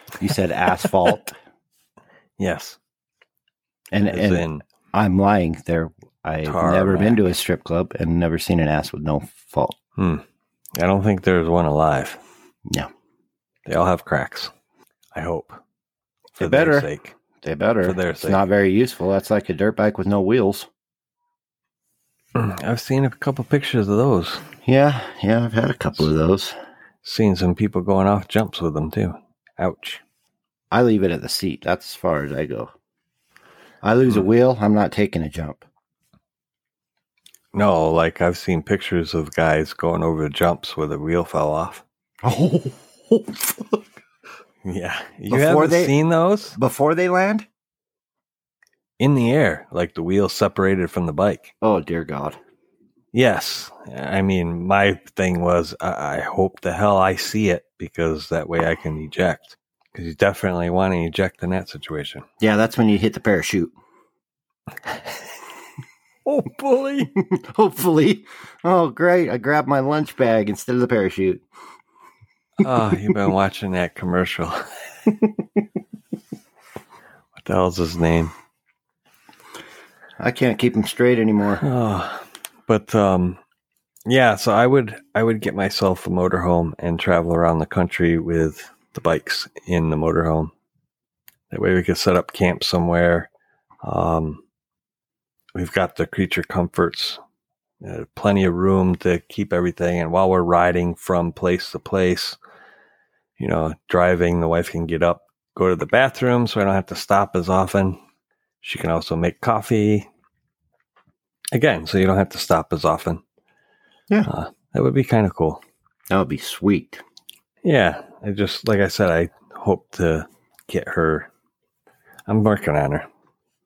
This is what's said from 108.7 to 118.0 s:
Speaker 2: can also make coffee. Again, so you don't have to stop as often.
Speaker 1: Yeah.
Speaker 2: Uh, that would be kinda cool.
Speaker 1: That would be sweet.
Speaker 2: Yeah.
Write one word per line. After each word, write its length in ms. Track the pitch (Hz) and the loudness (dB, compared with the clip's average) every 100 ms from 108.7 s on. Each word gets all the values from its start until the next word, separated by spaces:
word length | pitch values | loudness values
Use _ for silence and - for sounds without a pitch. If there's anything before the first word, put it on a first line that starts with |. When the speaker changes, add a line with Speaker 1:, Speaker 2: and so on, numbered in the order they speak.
| - | -6
Speaker 2:
can 120 | 82 | -2
also 240 | 82 - 82 | -2 -2 -2
make 260 | 85 - | -2 -2
coffee. 680 | - 110 - 113 104 104 - _ _ _ _ _ _ _ _ _ _ _ _ _ - | -2 -2 0 0 2 2 -2 _ _ _ _ _ _ _ _ _ _ _ _ _ -4
Again, 360 | 123 147 90 80 | 0 2 0 -2
so 100 | 98 | 2
you 80 | 95 | 2
don't 120 | 95 | 2
have 120 | 95 | 0
to 80 | - | -4
stop 340 | - 85 - | 0 0 0
as 120 | 82 80 | -2 0
often. 380 | 78 - 85 - _ _ _ _ _ _ _ - | -2 -4 -6 -10 _ _ _ _ _ _ _ -2
Speaker 1:
Yeah. 160 | 208 - | 0 0
Speaker 2:
Uh, 240 | - - - _ | -4 -8 -14 _
that 100 | - | 0
would 100 | 131 | 0
be 100 | 135 | 0
kinda 260 | 131 117 101 | 2 2 2
cool. 320 | - 80 - - _ _ _ - | 0 -2 -4 -12 _ _ _ -2
Speaker 1:
That 80 | 95 | -2
would 100 | 78 | 0
be 100 | 71 | -4
sweet. 640 | - - 95 95 - - - _ - - _ _ | -10 -4 0 0 -2 -16 -20 _ -20 -20 _ _
Speaker 2:
Yeah. 380 | - 143 90 - | 0 4 4 0